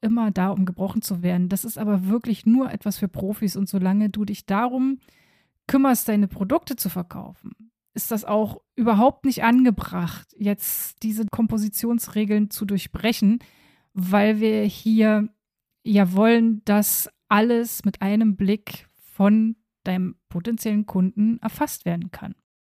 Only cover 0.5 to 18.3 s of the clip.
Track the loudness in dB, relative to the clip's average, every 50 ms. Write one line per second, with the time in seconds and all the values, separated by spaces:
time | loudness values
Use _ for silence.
0.5 | 0 0 0 -2 -2 -4 -6 -4 -4 -4 -4 -4 -4 -2 -2 0 0 0 0 0
1.5 | -2 -4 -4 -8 -8 -4 -2 0 0 0 2 0 0 0 0 -2 -4 0 2 4
2.5 | 4 4 2 0 -4 -6 -4 -6 -4 -4 -6 -6 -4 -6 -6 -6 -4 -4 -4 -4
3.5 | -2 -4 -4 -2 -2 0 0 2 2 2 0 0 -2 -2 -4 -4 -6 -8 -6 -4
4.5 | -2 0 0 -2 -2 -2 -2 -2 -4 -6 _ _ _ _ _ _ _ _ _ _
5.5 | _ _ _ 0 2 2 4 4 2 2 0 0 0 0 0 0 -2 -4 -2 0
6.5 | 0 -2 -2 -4 -8 -6 -6 -6 -6 -6 -8 -8 -12 -16 -16 -16 -18 -20 -20 -20
7.5 | -20 -20 -20 _ _ _ _ _ _ -10 -6 -4 -6 -6 -4 -2 0 0 0 -2
8.5 | -6 -12 -18 _ _ 0 2 2 4 4 4 2 2 0 -2 -4 -2 0 2 4
9.5 | 4 6 6 4 2 0 -4 -6 -6 -6 -6 -6 -8 -12 -16 _ _ -4 -2 -2
10.5 | -2 -2 -4 -8 -8 -8 -8 -10 -10 _ -6 -4 -4 -4 -4 -4 -2 -2 0 0
11.5 | 0 -2 -2 -2 -4 -4 -2 -2 -2 -2 -4 -4 -4 -2 0 2 2 2 2 0
12.5 | -2 -6 -4 -2 -2 -4 -4 -6 -8 -4 -2 -2 0 2 2 2 2 2 -2 _
13.5 | _ _ _ _ _ _ _ _ _ -6 -2 0 2 2 4 2 2 2 2 2
14.5 | 2 2 0 -2 -4 -2 0 2 4 4 4 4 4 2 0 -2 -6 _ _ _
15.5 | _ _ _ _ _ _ _ 2 4 4 4 4 4 4 4 6 6 6 4 4
16.5 | 2 0 0 2 2 2 2 2 -2 -2 -4 -6 -10 _ _ _ 2 2 4 4
17.5 | 2 0 0 -4 -6 -4 -4 -4 -2 -2 -2 0 2 2 2 2